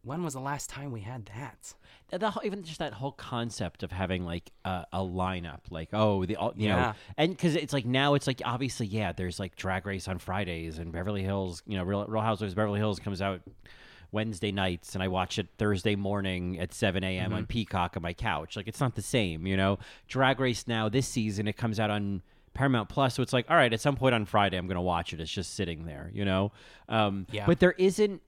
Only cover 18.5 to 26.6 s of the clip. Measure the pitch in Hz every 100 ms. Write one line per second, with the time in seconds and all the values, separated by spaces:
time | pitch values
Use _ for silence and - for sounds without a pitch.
18.5 | - 101 - 131 117 - 127 95 80 92
19.5 | 95 95 98 - - - 131 131 135 131
20.5 | 117 - 113 110 127 135 - 107 101 104
21.5 | - 117 107 107 104 101 98 - _ _
22.5 | - 139 123 101 - 135 - 123 127 117
23.5 | 165 123 113 147 135 131 117 101 107 101
24.5 | 92 90 90 90 85 85 80 80 - 87
25.5 | - 90 80 82 71 80 101 101 95 101
26.5 | -